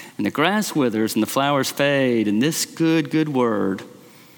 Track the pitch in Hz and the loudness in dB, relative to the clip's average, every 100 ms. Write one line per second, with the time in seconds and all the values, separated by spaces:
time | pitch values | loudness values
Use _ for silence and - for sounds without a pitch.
0 | - - 101 - 160 208 - 156 127 110 | -16 -6 -4 0 0 0 0 0 0 2
1 | 110 110 107 - 139 143 127 - 143 139 | 0 0 0 0 0 0 -2 0 0 2
2 | 131 120 104 104 143 160 - - 165 160 | 2 2 2 2 0 0 -6 -2 0 2
3 | 147 156 156 131 120 104 98 95 - - | 0 0 0 0 0 0 -2 -2 -8 -20
4 | - - - | -20 -20 -20